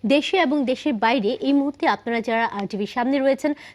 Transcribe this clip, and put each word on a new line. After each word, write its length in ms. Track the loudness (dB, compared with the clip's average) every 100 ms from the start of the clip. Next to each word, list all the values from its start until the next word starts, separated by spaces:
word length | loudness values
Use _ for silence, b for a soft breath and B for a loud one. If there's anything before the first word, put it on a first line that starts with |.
| 4
দেশে 300 | 2 2 2
এবং 280 | 2 2
দেশের 280 | 0 -2 -2
বাইরে 360 | 0 2 2 0
এই 240 | -2 2
মুহূর্তে 340 | 2 0 -2 -2
আপনারা 340 | 0 -2 -4
যারা 260 | -2 -2 -2
আরটিভির 400 | -4 -6 -6 -4
সামনে 320 | -2 0 2
রয়েছেন, 360 | 2 0 -2 -4 B